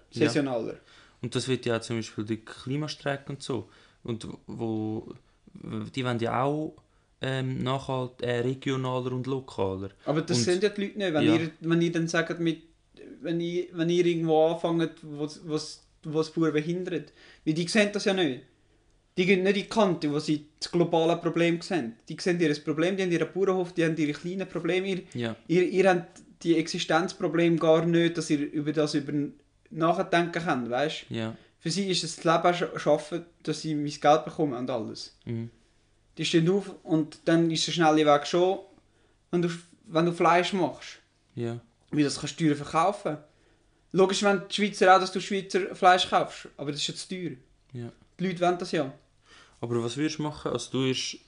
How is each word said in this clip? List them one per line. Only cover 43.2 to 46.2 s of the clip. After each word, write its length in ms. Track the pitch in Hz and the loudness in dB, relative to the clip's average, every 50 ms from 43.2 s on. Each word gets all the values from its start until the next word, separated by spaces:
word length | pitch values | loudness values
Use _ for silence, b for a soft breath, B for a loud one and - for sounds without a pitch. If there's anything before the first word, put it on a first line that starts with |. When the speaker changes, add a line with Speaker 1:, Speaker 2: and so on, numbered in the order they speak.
| - _ _ _ _ _ _ _ _ _ _ _ _ _ | -10 _ _ _ _ _ _ _ _ _ _ _ _ _
Speaker 2:
Logisch, 320 | - 175 185 185 202 196 208 | 2 4 4 4 4 2 2
wenn 180 | 202 196 180 170 - | 2 2 2 0 -4
die 40 | - | -4
Schweizer 400 | - 208 202 202 - 208 185 185 | -2 -2 -2 0 4 6 8 8
auch, 40 | 190 | 8
dass 120 | 185 185 | 6 2
du 80 | - 196 | -4 -6
Schweizer 520 | 175 - 202 190 185 - - 190 185 - 190 | -6 -4 -4 -4 -4 -2 -4 -2 -2 -4 -2
Fleisch 340 | - 196 180 180 185 - - | 4 6 6 6 6 4 2
kaufst, 380 | 214 180 | 0 0